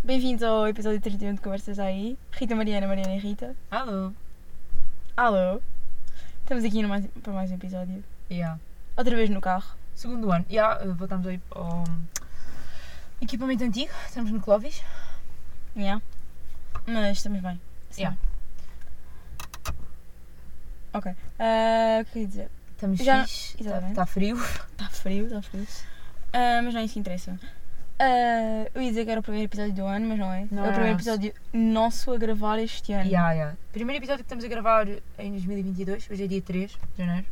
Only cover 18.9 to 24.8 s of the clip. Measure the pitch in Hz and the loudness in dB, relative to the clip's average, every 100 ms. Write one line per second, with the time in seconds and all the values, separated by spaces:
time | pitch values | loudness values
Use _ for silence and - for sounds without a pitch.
18.9 | - - - - - - - - - - | -2 -4 -8 -10 -10 -10 -8 -4 -4 -4
19.9 | - - - - - - - - - - | -6 -10 -14 -16 -12 -8 -6 -6 -8 -8
20.9 | - 185 180 - - 226 220 226 226 226 | -6 -6 -6 -6 -2 0 2 2 2 2
21.9 | 220 220 233 208 202 185 - - - 196 | 0 -2 -4 -2 -2 -4 -8 -12 -6 -2
22.9 | 190 247 262 262 - - - 214 190 185 | 2 4 4 4 -4 -6 -6 -4 -2 -2
23.9 | 202 180 190 202 240 233 - - - | 0 0 2 0 0 -2 -2 -6 -6